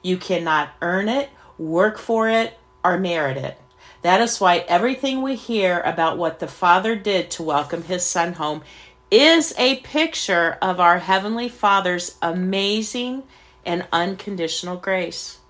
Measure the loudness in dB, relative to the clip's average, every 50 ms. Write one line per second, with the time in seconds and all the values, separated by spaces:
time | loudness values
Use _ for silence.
0 | -2 -2 -4 -2 -2 -2 -2 -2 0 0 0 0 0 -2 -8 -6 -4 -2 -2 0
1 | 0 0 0 -2 -2 -4 -10 -20 -20 -20 -14 -10 -6 -2 2 2 2 2 0 -4
2 | -4 -2 0 0 2 2 2 0 0 -2 -8 -18 _ _ _ _ 0 0 0 0
3 | -2 -2 -2 -2 -2 -2 -4 -4 -8 -10 -10 -12 -20 _ _ _ -20 -20 -20 _
4 | 2 2 4 4 2 0 0 2 4 4 4 2 2 2 2 2 2 2 -2 -2
5 | -4 -4 -2 -2 -2 -4 -4 -6 -6 -4 -2 0 2 2 0 0 -2 -2 0 0
6 | 0 0 0 0 -2 -4 -4 -4 -10 -10 -6 0 4 6 6 6 4 0 -4 -2
7 | -2 0 0 0 -2 -4 -8 -8 -4 -2 0 -2 -2 -2 -8 -8 -6 -6 -4 -4
8 | -2 -2 0 0 -2 -2 -4 -6 -6 -6 -6 -6 -10 -16 -20 -20 -20 -20 _ _
9 | _ _ 6 8 8 8 6 6 2 0 0 0 2 0 0 -2 -6 -4 -2 -2
10 | -2 0 -2 -6 -2 0 0 2 2 0 -2 -2 -2 -2 0 4 4 4 4 4
11 | 2 2 0 2 2 -2 -4 -4 -4 -6 -6 0 2 4 4 4 2 0 -2 -2
12 | -4 -8 -6 _ -4 -2 -2 -2 -2 -2 -2 0 0 0 -2 -2 -4 -4 -6 -6
13 | -6 -6 -6 -10 -12 _ _ _ _ _ _ _ _ -6 -6 -6 -4 -2 -2 -2
14 | -2 -2 -6 -8 -10 -10 -6 -6 -6 -4 -6 -8 -8 -8 -10 -8 -4 -2 -2 -2
15 | -2 -6 -8 -12 -14 -14 -16 -20 _